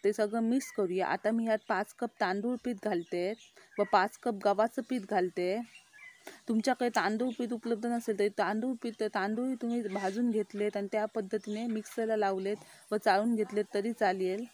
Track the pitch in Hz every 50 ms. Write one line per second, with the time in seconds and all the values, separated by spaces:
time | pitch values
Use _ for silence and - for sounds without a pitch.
0 | - 196 214 - 214 208 214 233 226 226 240 269 - - - - 202 175 180 185
1 | 180 - 156 - - 208 226 233 226 226 220 220 _ - 220 185 208 - - -
2 | 240 226 _ _ 214 185 185 202 208 240 254 233 - 254 240 196 - 214 196 175
3 | 175 - - 175 175 190 226 - - - _ - - _ - - 208 202 - 196
4 | 185 208 - - - 240 220 196 - 208 202 190 220 233 - - 233 - 262 247
5 | 190 - 208 190 180 180 - - 180 180 190 226 240 - - - _ _ _ -
6 | - - - - - - - - _ - 226 220 - 269 240 - 247 240 220 226
7 | 165 196 214 220 247 254 226 - 240 214 240 220 - 233 233 208 226 240 240 233
8 | 233 - 214 190 202 208 202 - 202 190 214 220 233 262 262 226 - 233 214 -
9 | 220 214 - 208 185 202 220 220 247 262 262 233 - 233 233 240 226 208 190 196
10 | 190 185 196 226 240 240 214 214 208 _ - 202 208 208 - 208 202 196 - 214
11 | 214 214 _ 226 202 185 - 214 - 208 208 214 233 240 220 220 208 - - -
12 | 226 220 220 220 208 196 196 190 190 196 214 208 - - - - - - 214 214
13 | - 220 190 196 214 233 233 214 208 196 202 214 208 - - 202 202 233 226 -
14 | 214 190 185 190 185 185 185 208 247 233